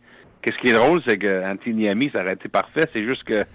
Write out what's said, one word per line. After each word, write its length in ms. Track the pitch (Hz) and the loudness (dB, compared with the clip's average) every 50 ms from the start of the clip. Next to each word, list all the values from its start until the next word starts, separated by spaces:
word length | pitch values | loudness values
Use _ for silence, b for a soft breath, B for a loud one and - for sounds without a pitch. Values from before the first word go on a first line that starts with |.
| b b b b b b b _ | b b b b b b b _
Qu'est-ce 140 | - 117 110 - | -6 -6 -4 -2
qui 100 | - 123 | 2 2
est 60 | 113 110 | 4 6
drôle, 240 | 117 147 175 175 135 | 6 4 4 2 2
c'est 120 | 120 107 98 | 0 0 0
que 260 | 98 101 95 95 92 | 0 0 0 -2 -2
Antti 300 | 95 98 95 - 123 113 | -4 -6 -6 -6 -4 -2
Niemi, 340 | 110 107 104 98 110 139 147 | 0 0 0 0 0 -2 -2
ça 80 | - 104 | -2 -4
aurait 120 | 90 95 95 | -4 -4 -4
été 140 | 92 - 98 | -6 -6 -2
parfait. 400 | - 98 95 - - 143 123 - | -2 -2 -2 -2 -2 -2 -2 -2
C'est 120 | - 113 104 | -2 -4 -4
juste 200 | 117 131 - - | -4 -6 -6 -4
que 200 | - 110 104 98 - | -4 -2 -2 -2 -4